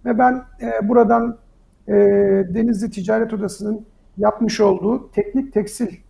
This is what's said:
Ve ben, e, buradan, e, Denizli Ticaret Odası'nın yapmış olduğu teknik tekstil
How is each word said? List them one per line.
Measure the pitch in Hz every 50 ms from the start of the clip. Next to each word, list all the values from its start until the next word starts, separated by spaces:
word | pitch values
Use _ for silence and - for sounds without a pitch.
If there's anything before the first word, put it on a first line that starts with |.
| -
Ve | 240 240
ben, | 214 247 254 254 262 - - - -
e, | 240 233 226 220 202 208
buradan, | 247 233 233 208 233 233 233 240 226 - _ _ _ _ _ _ _ _ _
e, | - - 202 202 202 202 202 202 196 196 196 196 180 175
Denizli | 226 226 240 226 190 226 -
Ticaret | - 208 180 208 214 220 226 226 220
Odası'nın | 202 208 190 - - 196 208 220 214 - - _ _ _ _ _
yapmış | 190 196 208 208 - 233 208 - -
olduğu | 214 196 190 180 175 208 247 - - -
teknik | - 208 202 - - 269 277 269 -
tekstil | 208 208 208 - - 240 185 175 - _